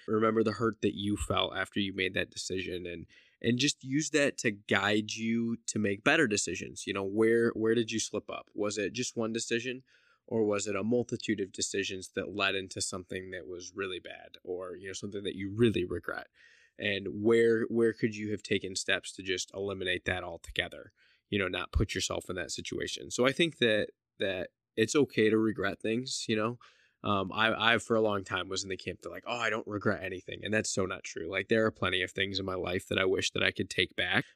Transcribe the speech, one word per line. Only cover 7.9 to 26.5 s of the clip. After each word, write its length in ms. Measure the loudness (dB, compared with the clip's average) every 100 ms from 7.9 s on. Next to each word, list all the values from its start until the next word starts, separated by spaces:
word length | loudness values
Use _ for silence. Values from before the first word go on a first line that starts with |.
you 80 | -2
slip 300 | -2 -4 -6
up? 200 | -10 -8 -4
Was 220 | -2 -2
it 160 | -2
just 240 | -2 -4 -4
one 160 | -2
decision, 500 | -4 -2 -2 -4 -8 -14 _ _ _ -2
or 200 | 2 2
was 220 | 2 0
it 80 | -2
a 80 | 2
multitude 560 | 2 2 -2 -2 -2
of 100 | -2
decisions 600 | -4 -4 -2 -2 -4 -8 -6
that 180 | -4
led 220 | -2 0 0
into 240 | -4 -6
something 520 | -6 -6 -8 -8 -8
that 140 | -10 -10
was 280 | -12 -10 -6
really 240 | -4 -6
bad, 380 | -8 -14 -18 -14
or, 360 | -8 -6 -8 -10
you 100 | -10
know, 60 |
something 300 | -10 -8 -6
that 120 | -6 -4
you 160 | -4
really 300 | 4 4 4
regret? 440 | 0 -4 -4 -8 -10 _ -20 -20 _ -4
And 260 | -2 -2 -2 0
where, 440 | 4 6 6 4 2
where 240 | 2 2
could 220 | 2 -2 -2
you 160 | -6
have 100 | -6
taken 340 | -2 -2 -2 -6
steps 360 | -2 -2 -2
to 80 | -8
just 300 | -4 -4 -4
eliminate 520 | -6 -4 -2 -2 -2 -2
that 180 | -4
altogether? 680 | -4 -10 -8 -6 -6 -8 -18 _ _ _ _
You 80 | -2
know, 100 | 0
not 240 | -2 -2
put 220 | 0 0
yourself 380 | -2 -4 -4 -6
in 40 | -6
that 120 | -6
situation. 600 | -8 -6 -6 -6 -8 -6
So 160 | 0 2
I 40 |
think 280 | 2 0 2
that, 300 | 2 2 0 -6 _ -6
that 300 | -4 -4 -6 _ _ 0
it's 200 | 2 4
okay 340 | 4 4 6
to 80 | 6
regret 420 | 4 2 -2 -2
things, 460 | -2 -2 -2 -4 0
you 80 | 0
know? 220 | 0